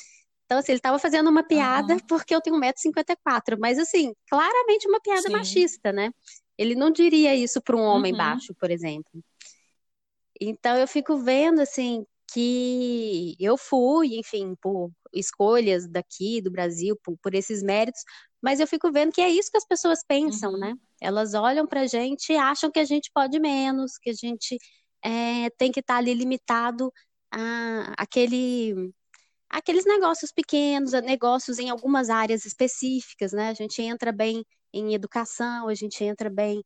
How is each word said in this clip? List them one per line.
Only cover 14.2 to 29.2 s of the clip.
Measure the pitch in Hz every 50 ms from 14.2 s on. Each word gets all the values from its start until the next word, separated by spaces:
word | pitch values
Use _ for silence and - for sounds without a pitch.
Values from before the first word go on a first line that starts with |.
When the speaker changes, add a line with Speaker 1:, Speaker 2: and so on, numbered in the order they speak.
| 220 - - 208 196 185 185 -
Speaker 1:
por | - 190 196 185 175 175 175 _ - - -
escolhas | 196 196 - - - 202 208 226 240 233 202 190 175 180 170
daqui | 170 180 175 _ - - 185 208 233 233
do | 190 190
Brasil, | 175 180 180 175 170 165 175 196 214 208 _
por, | - 170 -
por | - 196 190
esses | 196 190 - 220 202 196
méritos, | 196 196 208 226 233 254 - - - - - - _ _ _
mas | - 254 277 269
eu | 311 302
fico | - 311 - 349
vendo | 294 294 294 320 -
que | -
é | 359 359
isso | 330 359 415 -
que | - 440
as | -
pessoas | - 370 330 - 349 330 - -
pensam, | - 285 277 302 311 214 214 214 202
Speaker 2:
Uhum. | 190 196
Speaker 1:
né? | 196 208 233 254 _ _ _ _
Elas | - 190 196 214 220 214 202
olham | 214 214 240 269 302 311 302
pra | - 277 269 254
gente | 240 233 240 262 277 277 - - 311
e | 302
acham | 269 269 294 - - -
que | - 320
a | 311
gente | 285 294 294 - - -
pode | 294 269 269 269 311
menos, | 311 302 277 269 269 269 269 269 262 254 - -
que | - 240
a | 226
gente, | 202 - 233 240 220 - - 254 240 - _ _ _ _ _ _ _ -
é, | 226 226 233 233 233 240 240 233 233
tem | - - 254 254
que | 254 277
tá | 254 - 247 247
ali | 247 240 247
limitado | 233 247 254 262 247 - - 240 233 233 240 240 233 262 254 - _ _ _ _ _ _ _
a | - 220 226 226 233 233 233 233 226 220 202 - - -
aquele, | 202 - - 254 240 233 247 247 254 247 247 247 226 220 202 185 185 185 190 _ _ _ _ _